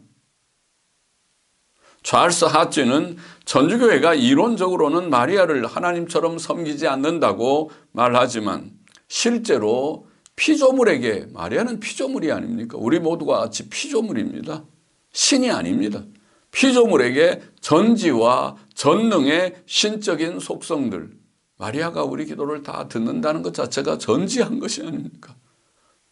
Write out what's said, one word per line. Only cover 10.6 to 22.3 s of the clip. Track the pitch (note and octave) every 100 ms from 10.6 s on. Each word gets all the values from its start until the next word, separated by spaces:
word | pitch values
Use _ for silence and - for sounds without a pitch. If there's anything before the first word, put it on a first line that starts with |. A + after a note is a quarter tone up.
| C4 C4 G#3+ C#3 A#2 G2 -
마리아는 | G2 E3+ D3+ A#3+ A3+
피조물이 | - - C4+ C4+ D3+
아닙니까? | G2+ F#2 F#2 - -
우리 | A2 E3+
모두가 | D#3+ E3 C#3+ A2+
같이 | A2+ - -
피조물입니다. | - D4 A#3 A3 B2+ F2+ - - D#3 - _ _ _ _
신이 | - - C4+ B3+
아닙니다. | C3+ E2+ G#2 - G3 - _ _ _ _
피조물에게 | - B3+ B3 A3+ D#3 B2 C3 F3 F3+ - _
전지와 | - D3+ A3 A3+ E3+ A#2+ A#2 C3 C#3 - _
전능의 | - C3+ F#3+ A3+ F#3 C#3 E3 F3+ - -
신적인 | - G#3+ G#3+ G3+ D#3 E3 F3+
속성들, | - E3+ - D#3 A#2+ F2+ E2 - _ _ _ _
마리아가 | G2+ C#3 E3+ E3+
우리 | C#3+ C#3
기도를 | D3+